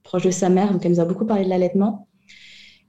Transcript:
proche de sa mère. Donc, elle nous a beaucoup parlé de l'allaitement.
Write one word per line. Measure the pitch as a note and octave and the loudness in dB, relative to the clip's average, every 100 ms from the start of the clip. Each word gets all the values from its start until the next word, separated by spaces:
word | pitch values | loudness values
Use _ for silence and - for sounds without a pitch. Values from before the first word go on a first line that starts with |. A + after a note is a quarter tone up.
proche | - F3+ | -8 -2
de | F#3 | -2
sa | F3 F#3 | 0 2
mère. | F#3 G3+ | 2 2
Donc, | F3+ F3 | 0 0
elle | |
nous | F3 | 0
a | |
beaucoup | E3+ F#3 A3 | 0 -2 -2
parlé | G#3 | 0
de | F#3 | 0
l'allaitement. | F#3 F3+ G3 G#3 - - _ _ - - - - _ | 0 0 0 0 -4 -14 _ _ -20 -20 -20 -20 _